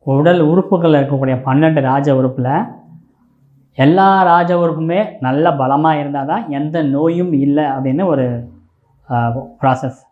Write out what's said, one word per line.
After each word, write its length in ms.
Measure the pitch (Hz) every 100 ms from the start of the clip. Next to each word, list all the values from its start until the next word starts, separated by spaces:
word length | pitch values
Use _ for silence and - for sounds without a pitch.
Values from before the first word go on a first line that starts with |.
உடல் 340 | - 135 160 180
உறுப்புகள்ல 580 | 151 175 185 185 165 147
இருக்கக்கூடிய 360 | 139 139 131 127
பன்னெண்டு 360 | 131 135 160 156
ராஜ 260 | 131 139 143
உறுப்புல 320 | 131 127 127 123 156 233 - - - _ _ _ _ _ _ _ -
எல்லா 280 | 139 185 190 190
ராஜ 280 | 180 170 175 175
உறுப்புமே 440 | 170 156 160 180 214 -
நல்ல 300 | 131 139 165
பலமா 400 | 147 131 139 160
இருந்தா 300 | 151 143 143
தான் 220 | 139 190 220
எந்த 320 | 139 151 165
நோயும் 520 | 147 139 165 170 180
இல்லை 300 | 143 139 143
அப்படின்னு 400 | 147 135 135 139
ஒரு, 200 | 190 139 123 120 120 - _ _ _ _ -
ஆ, 80 | 123 117 123 - -
ப்ராசஸ். 400 | 135 127 147 - _